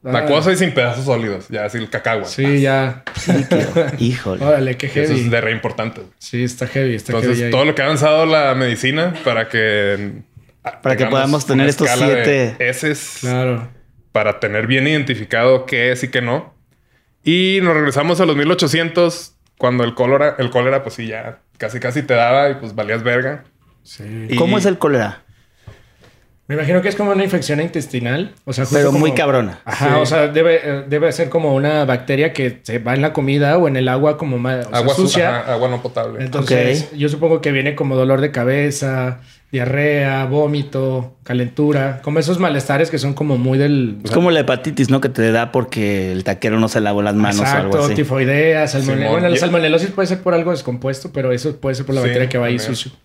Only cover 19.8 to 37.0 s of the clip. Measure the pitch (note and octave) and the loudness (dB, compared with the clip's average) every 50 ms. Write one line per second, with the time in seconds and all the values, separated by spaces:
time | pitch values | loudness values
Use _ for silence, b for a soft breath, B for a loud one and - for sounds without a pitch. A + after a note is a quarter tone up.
19.8 | A#2+ A#2 A#2 - B2 B2 C3+ C#3 D3 D3 D3 - B2+ A#2+ B2 B2 B2 C3 C3+ C3 | 0 0 0 0 2 2 4 4 2 0 0 -2 -4 0 0 0 2 2 0 0
20.8 | C3 A#2 - - A#2 A2 G#2+ A2 A#2+ A2+ A#2 _ _ _ _ _ A2+ A2 A#2 B2 | -2 -6 -10 -10 -10 -10 -10 -10 -12 -14 -16 _ _ _ _ _ -10 -8 -8 -6
21.8 | A#2+ B2 A#2+ D3 C3 - B2+ A#2 A#2 A#2+ B2+ C#3 C#3+ C#3+ C3+ C3+ - A2 G2+ A2 | -6 -4 -4 -4 0 2 4 4 6 6 6 4 4 2 0 -2 -10 -10 -6 -6
22.8 | G#2 G2+ A2 A#2 A2+ B2 A#2+ B2 B2+ C3 D3 C#3 - _ _ _ _ _ _ _ | -4 -2 -2 -2 0 0 0 0 -2 -4 -8 -10 -14 _ _ _ _ _ _ _
23.8 | _ - - - G2+ G#2 A2 A2+ A2 A2 C3 A#2+ E3 F3+ G3+ G#3 F3+ G3+ F3+ F3+ | _ -20 -20 -18 -16 -12 -12 -12 -6 -4 0 0 2 2 2 2 2 0 0 2
24.8 | - D3+ C#3+ B2 G#2+ G2+ - - _ _ b b b b b b b b b b | 0 0 2 0 0 -2 -6 -12 _ _ b b b b b b b b b b
25.8 | b b b b b b b b b b b _ _ - C#3+ D#3 D#3 C#3 F3+ F#3 | b b b b b b b b b b b _ _ -6 -4 -2 0 2 2 2
26.8 | F3+ G3+ G3 - G#3 G3+ G3 F#3+ G3 F#3 F#3 E3 C3 - D3 D3 D#3+ E3+ - E3 | 2 2 -2 0 0 2 2 2 2 2 0 -2 0 0 -2 -2 -2 -2 -4 -6
27.8 | C3 - - B2+ A#2 A#2+ B2+ D3+ G3 G3+ - _ _ C#3 B2 B2+ C3+ - D3 C#3+ | -6 -4 -6 -4 -2 -2 -2 -2 -4 -6 -10 _ _ -6 -4 -4 -2 2 2 4
28.8 | C#3+ C#3 C#3 C#3+ D3+ D#3 C3 C#3+ D#3 C#3+ C3+ B2+ A2+ G2 F2 - _ A2+ - - | 4 4 4 4 2 2 2 2 2 2 2 2 0 -2 -6 -10 _ -8 -4 -2
29.8 | C#3 C#3+ C#3+ D3+ D3+ B2+ D#3 E3 D3 D3 D3 D#3 E3 E3+ E3 E3 D3 D3 C#3 C#3 | 0 2 2 2 2 2 2 2 2 2 2 2 4 4 4 2 0 -2 -6 -6
30.8 | C3+ C#3 D3 D3+ D#3+ D#3+ C#3 - E3+ C3+ - E3+ D#3+ D3 C#3 C3+ C#3+ D3 D3+ D3+ | -4 -2 0 0 2 0 0 0 -4 0 0 0 2 2 2 2 2 2 2 2
31.8 | C#3+ C3 B2+ A#2+ B2+ - C#3 C3+ D3+ E3 C#3 C#3+ C3 B2 - - _ - A2+ A#2+ | 2 2 0 -2 0 -2 0 2 0 0 0 -2 -4 -4 -4 -8 _ -6 -6 -4
32.8 | A2 A#2+ C3 C#3 C#3+ D#3 D3 D#3 C3+ C3+ C#3 C#3+ C#3+ C#3+ D#3 F3+ F3 D3 C3+ B2+ | -2 -2 0 0 0 0 0 -2 0 0 2 2 2 4 4 4 2 2 2 0
33.8 | B2+ B2+ B2+ C3+ D3 D3+ D3+ D3 E3 C#3+ B2+ A#2+ A#2+ B2+ C3 B2+ B2 - - B2 | 0 0 0 2 2 2 0 0 -4 -4 -4 -2 -2 -2 -4 -4 -6 -2 -2 0
34.8 | A2+ C3+ C#3 F#3 F#3 - - F3 E3+ E3+ A#2+ A#2+ A2+ - B2 A2+ B2 B2+ B2 A#2+ | 2 2 2 2 2 2 2 2 2 0 0 -2 -2 -2 -2 0 0 -2 -2 -4
35.8 | - B2 - A2+ A2+ A2+ A2 A2+ C3 B2+ C3+ C#3+ C#3 B2+ C3+ B2 B2 B2 C3+ D3+ | -6 -6 -6 -4 -6 -6 -6 -8 -8 -4 -2 -2 0 2 2 4 4 2 0 -2
36.8 | D3 - D#3 D3 | -4 -6 -4 -2